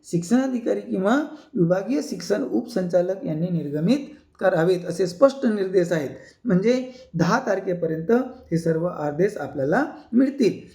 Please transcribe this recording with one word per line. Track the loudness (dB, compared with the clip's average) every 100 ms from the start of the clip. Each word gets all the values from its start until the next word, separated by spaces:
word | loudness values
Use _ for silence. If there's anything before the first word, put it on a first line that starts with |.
शिक्षणाधिकारी | -4 -4 2 2 2 -2 -2 -2
किंवा | -2 -2 2 2 0 -10 -8 0
विभागीय | 2 2 0 -4
शिक्षण | -4 -8 -4 -2
उपसंचालक | 0 -2 -2 -4 0 0 0 -4 -4
यांनी | -2 -2
निर्गमित | -2 -2 -2 0 0 -2 -16 _ _
करावेत, | 0 2 2 2 -2
असे | -2 -2
स्पष्ट | 4 4 4 -2
निर्देश | 0 0 0 2
आहेत. | 0 -2 -8 -20 _ 0
म्हणजे | 2 4 2 -2 -14 -10
दहा | -2 2 2
तारखेपर्यंत | 0 -2 -2 -2 -2 -2 2 2 0 -10 -4
हे | -2
सर्व | 0 0 -2
आदेश | -4 -4 0 0 0
आपल्याला | -8 -4 0 2 0 -6 0
मिळतील. | 2 2 2 0 0 -12